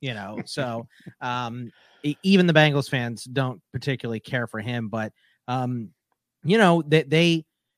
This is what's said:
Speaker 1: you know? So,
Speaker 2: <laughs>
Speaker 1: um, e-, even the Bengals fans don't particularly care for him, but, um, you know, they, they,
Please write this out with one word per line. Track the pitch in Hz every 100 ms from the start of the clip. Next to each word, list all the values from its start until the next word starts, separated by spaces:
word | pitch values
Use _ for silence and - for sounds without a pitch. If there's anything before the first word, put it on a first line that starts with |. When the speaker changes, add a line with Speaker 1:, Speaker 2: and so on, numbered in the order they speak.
Speaker 1:
you | 135
know? | 110 98 107 -
So, | - 127 117 110 _ -
Speaker 2:
<laughs> | -
Speaker 1:
um, | 127 123 120 120 117 - _ _
e-, | 147 147
even | 190 196 180
the |
Bengals | 156 151 143 131
fans | 135 120 113 -
don't | 131 127 110 _
particularly | 127 143 127 120 113
care | - 127 117
for | 110
him, | 110 120 110
but, | 110 107 - _ _ -
um, | 127 123 123 107 _ _ _ _ _
you | 143 220
know, | 190 170 147
they, | 156
they, | 143 156 170 165 - _ _